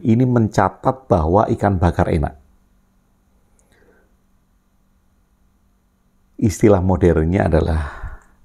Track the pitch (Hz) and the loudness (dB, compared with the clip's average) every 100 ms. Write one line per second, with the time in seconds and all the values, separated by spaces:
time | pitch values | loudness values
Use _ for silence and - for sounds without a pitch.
0 | 123 113 127 123 107 - 95 - - 127 | -2 0 2 2 0 0 -2 -2 -6 -6
1 | - 92 78 95 113 113 104 95 87 82 | -2 0 2 2 0 0 -2 0 0 0
2 | 87 85 71 - _ _ _ _ _ _ | 0 -2 -4 -8 _ _ _ _ _ _
3 | _ _ _ _ _ _ _ _ _ _ | _ _ _ _ _ _ _ _ _ _
4 | _ _ _ _ _ _ _ _ _ _ | _ _ _ _ _ _ _ _ _ _
5 | _ _ _ _ _ _ _ _ _ _ | _ _ _ _ _ _ _ _ _ _
6 | _ _ _ - 117 - 110 98 92 92 | _ _ _ -4 -4 2 4 4 2 2
7 | 87 80 80 95 98 78 82 80 71 - | 2 2 0 0 0 0 0 -2 -6 -10
8 | - - _ _ | -14 -16 _ _